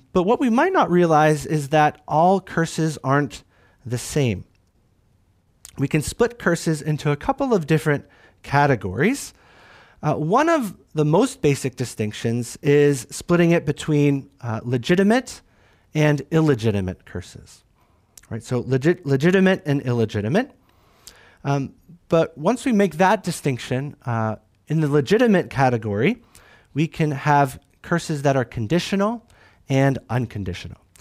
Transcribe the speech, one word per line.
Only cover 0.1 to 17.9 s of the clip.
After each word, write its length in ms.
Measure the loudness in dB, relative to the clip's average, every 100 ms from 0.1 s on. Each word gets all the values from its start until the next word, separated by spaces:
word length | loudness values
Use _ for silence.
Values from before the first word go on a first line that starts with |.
but 120 | 0
what 160 | 2 2
we 100 | 2
might 220 | 2 2
not 200 | 2 2
realize 540 | 4 4 6 4 2 -2
is 240 | -4 0
that 320 | 2 2 0 -4
all 320 | 2 2 2
curses 580 | -2 -4 -4 -2 -4 -4
aren't 400 | 0 0 0 -6 -20 _ _ _ -8
the 120 | -8
same. 480 | -4 -2 -2 -2 -8 _ _ _ _ _ _ _ _ _ _ _ -18 -6
We 80 | -2
can 160 | -2
split 340 | -2 -2 -2 -2
curses 440 | -2 -2 -2 -4
into 280 | -4 -4 -2
a 60 | -2
couple 380 | -2 -4 0
of 120 | -2 0
different 400 | 0 0 -2 -4 _ _ _
categories. 920 | -2 2 2 2 -2 -2 -2 -2 -8 -18 _ _ -20 -20 -20 _
Uh, 100 | -4
one 340 | -2 0 2 2
of 280 | 0 -2 -8 _
the 120 | -2 2
most 360 | 2 2 0
basic 340 | 0 0 -2 -6
distinctions 800 | -8 -4 -6 -4 -4 -4 -6 -4
is 460 | 2 4 4 2 -4
splitting 420 | -10 -2 2 4
it 140 | 2 0
between, 640 | -4 -2 2 2 2 -4 _
uh, 180 | -8 -6
legitimate 800 | -4 -4 0 2 4 2 -2 -12 _ _ _ _ _ 0
and 260 | 2 2 0
illegitimate 760 | 2 2 2 0 -2 -2 -8 -12
curses. 580 | -14 -14 -18 -20 -20 _ _ _